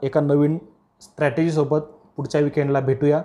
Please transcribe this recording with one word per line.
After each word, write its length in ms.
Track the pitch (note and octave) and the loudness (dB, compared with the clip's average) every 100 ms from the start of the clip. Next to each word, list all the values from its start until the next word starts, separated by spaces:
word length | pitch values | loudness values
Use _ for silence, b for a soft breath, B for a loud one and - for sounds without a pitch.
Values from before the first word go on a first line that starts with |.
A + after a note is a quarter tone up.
एका 180 | C3+ D3+ | -2 0
नवीन 380 | D3 C#3+ D3 E3 - _ _ _ | 2 2 2 -2 -8 _ _ _
स्ट्रॅटेजीसोबत 800 | - - D3 C#3+ E3 D#3 C3+ D#3 D3+ - _ - | -20 -4 -2 0 0 0 0 -2 -4 -14 _ -12
पुढच्या 240 | C#3 D3+ | -4 0
विकेंडला 400 | D3 D3 C#3 C#3 | 0 0 0 0
भेटूया. 420 | C3 C3 D3 D3+ | 0 0 2 0